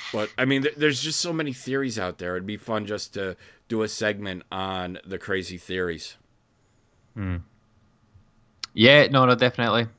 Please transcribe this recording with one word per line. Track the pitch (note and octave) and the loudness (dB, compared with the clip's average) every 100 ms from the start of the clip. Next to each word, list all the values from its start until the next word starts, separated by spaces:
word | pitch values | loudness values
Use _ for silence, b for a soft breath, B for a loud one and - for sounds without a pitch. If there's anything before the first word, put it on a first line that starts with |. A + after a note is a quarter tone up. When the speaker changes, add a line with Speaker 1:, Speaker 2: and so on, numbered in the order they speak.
| - | -8
Speaker 1:
But, | G#2+ G#2+ - | -4 -4 -2
I | C3 | 0
mean, | C3+ | 0
th-, | C#3 D3 | 0 0
there's | D3+ B2+ | 0 0
just | D3 D#3 | -2 -4
so | F3+ | -4
many | D#3+ D3+ | -4 -4
theories | B2+ - C3+ C3+ A2 | -6 -6 -4 -4 -4
out | F2+ F2 | -6 -6
there. | F2 F2+ | -6 -6
It'd | F#2+ | -6
be | G#2 | -10
fun | - A2 G#2 | -6 -4 -4
just | G#2 - G2+ | -8 -8 -6
to | F#2+ F#2+ b b _ | -6 -8 b b _
do | A2+ | -2
a | G#2+ | -2
segment | - G#2+ G2+ G2+ F2+ - | -2 -2 -2 -6 -8 -8
on | F#2+ F#2+ F#2+ F2+ F2+ - | -6 -4 -4 -6 -10 -10
the | F#2 | -10
crazy | - F#2+ F2 F2+ | -4 -4 -4 -10
theories. | - F#2 F2+ E2 - - _ _ _ _ _ _ _ _ _ - | -8 -4 -4 -4 -12 -18 _ _ _ _ _ _ _ _ _ -8
Speaker 2:
Hmm. | F#2+ F2 - _ _ _ _ _ _ - _ _ _ _ - - | -6 -6 -8 _ _ _ _ _ _ -20 _ _ _ _ -10 6
Yeah, | A2+ C#3+ B2 | 8 10 8
no, | C#3 B2+ | 6 6
no, | A#2+ | 6
definitely. | B2 - A#2 A2 A2+ | 4 2 2 2 0